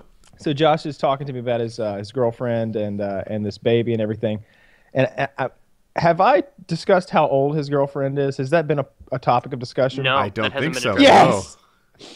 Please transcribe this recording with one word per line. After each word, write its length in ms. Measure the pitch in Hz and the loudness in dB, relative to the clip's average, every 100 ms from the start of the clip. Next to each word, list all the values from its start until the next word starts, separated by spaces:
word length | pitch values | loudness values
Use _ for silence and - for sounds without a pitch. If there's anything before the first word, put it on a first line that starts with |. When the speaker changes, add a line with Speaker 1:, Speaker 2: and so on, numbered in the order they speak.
| - _ _ - | -12 _ _ -8
Speaker 1:
So 120 | 165 | -4
Josh 360 | 139 156 156 156 | 2 2 2 -2
is 100 | 139 | -4
talking 300 | 151 135 143 | -2 -2 -4
to 60 | |
me 60 | 127 | -8
about 200 | 120 117 | -4 -2
his, 200 | 117 113 | -4 -4
uh, 180 | 107 101 | -6 -6
his 140 | 104 | -6
girlfriend 640 | 131 117 117 123 117 113 107 | -2 -2 -2 -4 -2 -2 -4
and, 260 | 104 101 | -4 -4
uh, 220 | 101 95 - | -6 -6 -6
and 180 | 107 104 | -6 -6
this 140 | - | -4
baby 340 | 120 117 117 | 0 2 2
and 80 | 113 | -2
everything. 420 | 107 107 110 107 - _ _ _ _ 135 | -4 -4 -4 -6 -10 _ _ _ _ -2
And 100 | 131 - | -2 -2
I, 120 | 139 - | -8 -6
I, 120 | 127 _ _ _ _ - | -8 _ _ _ _ 0
have 240 | 170 165 | 2 4
I 200 | 202 226 - _ - | 4 2 -2 _ -10
discussed 460 | 165 - 185 - | -8 2 0 2
how 160 | 180 147 | 0 2
old 280 | 135 139 156 | 2 0 -2
his 140 | 143 | -2
girlfriend 480 | 143 139 143 139 139 | 0 -2 -2 -4 -2
is? 200 | 139 135 | -2 -2
Has 120 | 131 | 0
that 180 | 170 151 | 0 0
been 120 | 147 | -2
a, 60 | - _ - | -4 _ -10
a 80 | 131 | -4
topic 340 | - 123 131 | 2 0 0
of 60 | 131 | -10
discussion? 440 | 123 - 131 131 | -8 -2 -2 0
Speaker 2:
No, 140 | 135 135 | 0 0
Speaker 3:
I 120 | 104 | 0
don't 160 | 110 107 | -2 -4
Speaker 2:
that 80 | |
hasn't 200 | 139 147 127 | -2 -4 -2
Speaker 3:
think 80 | 120 | -2
Speaker 2:
been 80 | 101 | 6
Speaker 3:
so. 60 | |
Speaker 2:
addressed. 0 | |
Speaker 1:
Yes! 540 | 277 196 156 104 - - _ _ _ _ | 8 8 6 2 -4 -16 _ _ _ _
Speaker 3:
No. 80 | - | -20